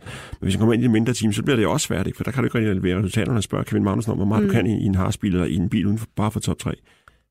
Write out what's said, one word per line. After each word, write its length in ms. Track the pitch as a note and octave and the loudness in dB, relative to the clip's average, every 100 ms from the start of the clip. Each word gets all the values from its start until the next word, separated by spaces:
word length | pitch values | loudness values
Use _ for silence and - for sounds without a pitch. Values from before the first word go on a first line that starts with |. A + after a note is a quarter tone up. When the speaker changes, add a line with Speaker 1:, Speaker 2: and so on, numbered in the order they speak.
| - - - | -10 -18 -16
Speaker 1:
Men 80 | - | -6
hvis 140 | F#2+ | -4
han 40 | F#2+ | 2
kommer 120 | A2+ | 2
ind 100 | A#2 | 4
i 40 | B2 | 4
et 40 | |
mindre 200 | G#2+ A#2 | 4 2
team, 200 | A#2+ A2 | 0 0
så 100 | G2+ | 0
bliver 140 | - B2 | 0 2
det 100 | F#2+ | 2
også 200 | C3+ - | 0 -2
svært, 200 | E2+ F#2 | -2 -4
ikke? 100 | - | -4
For 80 | |
der 60 | - | -4
kan 120 | C3 | -2
du 40 | A#2 | -2
ikke 120 | B2 | 0
rigtig 160 | A2 | 0
levere 240 | F#2 F#2+ F2+ | 0 0 0
resultaterne 400 | G2+ - - A#2+ | 0 0 0 0
og 40 | |
spørge 220 | F#2+ F#2+ | -2 -4
Kevin 200 | - G#2 | -2 0
Magnussen 260 | G2+ G#2 A2 | 2 0 0
om, 60 | F#2+ | -2
hvor 80 | G2 | 0
meget 160 | A2 | 2
Speaker 2:
Mm. 60 | G#2 | 2
Speaker 1:
du 60 | |
kan 120 | G2 G2 | 2 2
i, 160 | G#2 | 0
i 40 | G2+ | 2
en 80 | |
Haas-bil 380 | F#2+ F#2+ - G#2 | 2 0 -2 0
eller 120 | F2+ E2 | 0 0
i 80 | |
en 140 | D#2+ F2+ | 0 0
bil 180 | G#2+ G2+ | 0 0
uden 120 | A2 | -2
for, 80 | A2+ - | -4 -4
bare 140 | G#2 | -2
for 100 | G#2+ | -2
top 180 | - - | -4 -4
tre. 140 | - - _ _ _ _ _ | -6 -8 _ _ _ _ _